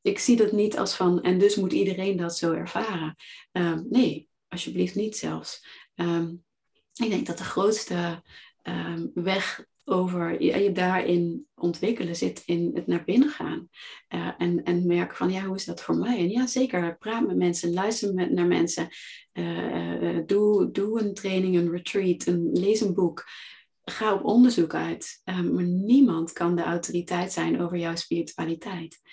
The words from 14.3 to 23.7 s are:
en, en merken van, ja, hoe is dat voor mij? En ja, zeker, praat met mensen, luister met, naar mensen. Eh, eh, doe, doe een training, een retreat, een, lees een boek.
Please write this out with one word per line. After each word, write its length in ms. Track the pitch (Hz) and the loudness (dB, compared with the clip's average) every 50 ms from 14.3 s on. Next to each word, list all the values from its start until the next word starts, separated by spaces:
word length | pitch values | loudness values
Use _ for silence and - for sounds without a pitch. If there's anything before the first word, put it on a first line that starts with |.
| - | -4
en, 260 | - 175 175 175 165 - | -2 -2 0 0 0 0
en 220 | - 175 175 180 | 0 0 2 2
merken 280 | 175 175 175 180 175 - | 2 2 2 0 -2 -4
van, 140 | - 185 185 | -2 -2 -2
ja, 140 | 190 190 196 | -2 -2 -4
hoe 100 | 190 190 | -6 -6
is 100 | 196 - | -6 -8
dat 160 | - 175 - | -10 -10 -10
voor 140 | - - 165 | -4 -2 -2
mij? 220 | 165 185 233 247 | 0 0 0 0
En 120 | 196 170 180 | 0 0 0
ja, 180 | 220 240 254 | 2 0 0
zeker, 500 | 247 - 254 262 247 - 180 170 170 170 | 0 2 0 0 0 0 -2 -2 -2 -6
praat 300 | _ - 214 226 233 - | _ -8 -6 -2 -2 0
met 80 | 202 180 | 0 2
mensen, 360 | 180 180 175 175 - - 170 170 | 2 2 2 0 0 -2 -2 0
luister 400 | 185 196 220 226 - 214 202 190 | 0 0 -2 -2 -2 -2 -2 0
met, 180 | 185 180 - | 0 0 0
naar 140 | 180 180 175 | 2 2 4
mensen. 400 | 175 175 165 170 175 - 180 170 - - - - - - - - _ | 4 4 4 2 0 0 -4 -6 -6 -8 -18 -18 -18 -20 -20 -20 _
Eh, 880 | _ 180 175 170 165 170 175 - - 170 170 170 170 175 170 170 175 | _ -6 -6 -4 -4 -4 -4 -4 -4 -4 -4 -4 -4 -2 -2 -2 -2
eh, 80 | 170 160 | -2 0
doe, 460 | - 196 202 214 208 214 196 180 - | 0 2 4 4 4 4 4 2 2
doe 300 | - - 196 214 220 233 | 0 -2 -2 0 0 0
een 120 | 214 202 - | -2 -2 -4
training, 420 | - - 196 190 185 185 185 185 | -4 -4 -2 0 0 2 4 4
een 160 | 175 175 170 | 2 2 2
retreat, 540 | 170 180 - - - 202 190 185 180 - - | -2 -4 -6 -4 -2 0 2 2 0 0 0
een, 240 | 175 180 170 170 160 - | 0 0 2 0 0 0
lees 280 | 175 185 202 220 220 | 2 4 4 2 2
een 120 | 226 190 175 | 2 0 2
boek. 300 | 190 180 165 - - - - - - - - - - _ _ | 2 2 0 0 -4 -14 -16 -18 -18 -18 -20 -20 -20 _ _